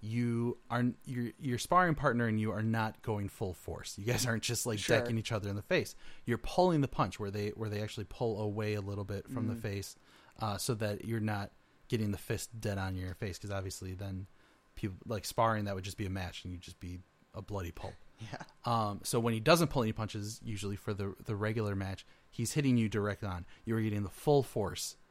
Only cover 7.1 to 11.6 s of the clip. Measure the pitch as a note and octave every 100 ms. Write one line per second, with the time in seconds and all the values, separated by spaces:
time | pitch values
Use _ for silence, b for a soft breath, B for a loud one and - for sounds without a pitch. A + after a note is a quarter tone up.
7.1 | - G2+ G#2 G#2 - A2 G#2 G#2+ - G2
8.1 | - A#2+ G#2 G#2+ G#2 G#2+ G#2 G2 G2+ G2
9.1 | G2 - C3 G#2+ A#2 A2 G2+ G2 - b
10.1 | b b - G#2+ G2 - A2+ G#2+ G#2 G#2+
11.1 | A2+ G#2+ G2+ G2+ -